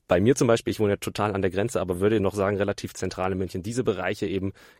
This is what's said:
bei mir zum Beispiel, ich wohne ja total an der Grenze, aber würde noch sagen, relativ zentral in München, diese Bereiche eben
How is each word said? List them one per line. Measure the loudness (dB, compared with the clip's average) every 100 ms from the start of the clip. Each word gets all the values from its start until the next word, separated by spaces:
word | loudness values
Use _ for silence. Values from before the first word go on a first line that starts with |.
| 0
bei | 4
mir | 4 4
zum | 4
Beispiel, | 2 0
ich | 0
wohne | 0
ja | 0
total | -4 -4 -2
an | 0
der | 0
Grenze, | 0 -2 -2
aber | -2 2
würde | 2 4
noch | 2
sagen, | 2 0 2
relativ | 0 -2 -8
zentral | -8 -6 -4 -2
in | -2
München, | -4 -6
diese | -4 -2
Bereiche | -2 -2 -4 -4 -4
eben | -2 -4 -8 -18